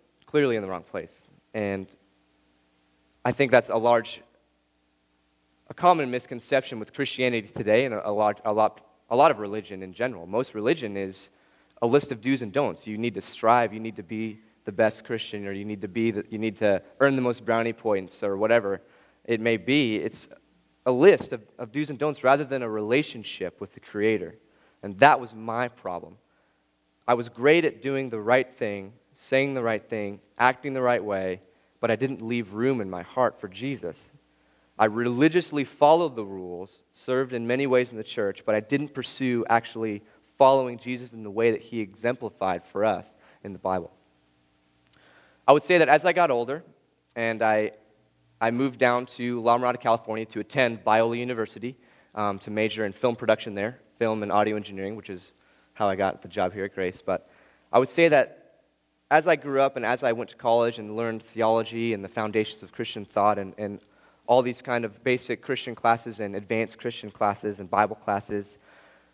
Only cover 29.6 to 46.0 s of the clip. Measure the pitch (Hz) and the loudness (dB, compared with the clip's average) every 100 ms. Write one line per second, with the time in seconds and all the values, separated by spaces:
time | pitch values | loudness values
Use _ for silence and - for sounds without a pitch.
29.6 | 117 107 - 110 101 101 _ - 127 127 | -2 -2 -4 -6 -6 -10 _ 0 0 0
30.6 | 143 135 123 120 104 98 95 90 _ _ | -4 -2 0 0 -2 -4 -4 -6 _ _
31.6 | _ _ 117 110 135 127 113 120 101 104 | _ _ -2 0 -2 -4 -4 -4 -4 -2
32.6 | 127 127 98 90 92 - 120 - 101 95 | -2 0 -4 -8 -6 0 0 0 -12 -10
33.6 | 135 123 85 - _ _ _ _ _ _ | -10 -8 -10 -14 _ _ _ _ _ _
34.6 | _ - 107 107 120 123 156 175 165 147 | _ 0 2 2 -2 2 4 4 0 -4
35.6 | 127 - 147 165 165 117 101 98 90 87 | -6 4 6 6 4 -4 -10 -10 -10 -12
36.6 | 98 _ _ _ - 127 131 123 117 131 | -14 _ _ _ -4 -2 -2 -4 -2 -2
37.6 | 139 127 120 113 107 - 101 - - 107 | 2 2 0 -6 -10 -4 -4 -4 -2 -2
38.6 | 107 143 143 - 123 - 131 120 110 117 | 0 -2 -2 -8 -10 -4 -2 0 2 0
39.6 | - 113 110 104 - _ _ - 135 135 | 0 -6 -6 -6 -10 _ _ 4 6 6
40.6 | 127 120 123 127 123 113 107 101 117 107 | 2 -6 -8 -8 -10 -14 -6 2 2 2
41.6 | - 117 98 95 117 131 110 - 95 87 | -2 -8 -8 -6 -4 -4 -8 -6 -4 -4
42.6 | - 98 107 92 95 _ _ _ 101 95 | -6 -2 0 0 -6 _ _ _ -16 -8
43.6 | 95 92 82 _ _ _ _ _ _ _ | -4 -2 -4 _ _ _ _ _ _ _
44.6 | _ _ _ _ _ _ _ _ - 147 | _ _ _ _ _ _ _ _ 6 6
45.6 | - 180 147 151 | 6 4 6 6